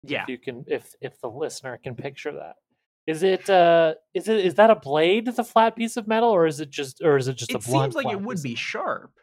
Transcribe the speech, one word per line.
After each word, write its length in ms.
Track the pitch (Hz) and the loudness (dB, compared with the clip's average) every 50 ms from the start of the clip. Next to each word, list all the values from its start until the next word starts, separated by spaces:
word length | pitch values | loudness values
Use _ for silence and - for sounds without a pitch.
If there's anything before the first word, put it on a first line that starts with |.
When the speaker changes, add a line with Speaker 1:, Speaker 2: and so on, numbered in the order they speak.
Speaker 1:
Yeah. 220 | - 139 147 110 95 | -8 -6 -6 -6 -6
Speaker 2:
If 40 | - | -8
you 80 | 127 120 | -10 -10
can, 260 | _ - 123 120 151 | _ -12 -12 -12 -8
if, 300 | - 156 120 - - - _ | -8 -8 -8 -8 -12 -20 _
if 200 | - 127 _ _ | -14 -14 _ _
the 100 | - 123 | -12 -12
listener 480 | 110 135 156 131 - - - 131 123 113 | -8 -8 -8 -8 -8 -12 -12 -14 -14 -12
can 140 | _ 131 123 | _ -14 -12
picture 380 | 117 - 143 139 - - 151 | -10 -12 -12 -12 -10 -12 -12
that. 240 | 143 143 147 80 - _ _ _ _ _ _ _ _ _ _ | -10 -10 -16 -16 -20 _ _ _ _ _ _ _ _ _ _
Is 160 | - 160 156 | -6 -4 0
it, 260 | 175 190 190 180 - - | 2 0 0 0 0 4
uh, 460 | 196 185 175 170 170 170 165 160 160 - _ _ _ | 6 6 6 6 6 6 4 2 0 -4 _ _ _
is 120 | 180 170 | -8 -2
it, 180 | 214 220 220 185 | 0 0 2 2
is 100 | 180 151 | 0 4
that 140 | - 208 226 | 6 6 6
a 40 | 220 | 6
blade, 520 | 214 - 135 143 151 160 175 196 226 226 | 4 0 -2 0 2 4 4 2 2 0
the 180 | 247 226 - 226 | -2 -4 -4 -6
flat 320 | - - 226 220 226 220 | 0 2 2 2 2 0
piece 200 | 233 226 226 - | -4 -6 -6 -6
of 120 | 247 208 208 | -8 -4 -2
metal, 220 | 220 220 233 233 | 0 2 2 4
or 180 | 214 180 165 160 | 4 4 4 2
is 100 | 151 139 | 0 -4
it 120 | 156 135 | -10 -10
just, 300 | - - 143 131 - _ | -8 -8 -8 -8 -8 _
or 160 | 165 160 143 139 | 2 4 4 4
is 100 | 127 127 | 2 0
it 60 | 131 | -4
just 160 | 120 123 - - | -6 -8 -6 -6
a 40 | - | -6
Speaker 1:
It 60 | - | -4
Speaker 2:
blunt 260 | 123 127 135 135 135 | 0 0 0 0 0
Speaker 1:
seems 20 | - | -2
like 80 | 294 269 | -4 -4
Speaker 2:
flat 80 | - 220 | -4 -4
Speaker 1:
it 60 | 196 | -6
would 100 | 196 233 247 | -6 -6 -8
Speaker 2:
piece 60 | 175 | -6
of 20 | |
Speaker 1:
be 60 | 139 131 | -6 -6
Speaker 2:
metal? 60 | 117 | -8
Speaker 1:
sharp. 560 | 113 - - - - 381 - 127 - - - _ _ | -6 -8 -8 -8 -6 -6 -6 -6 -8 -10 -20 _ _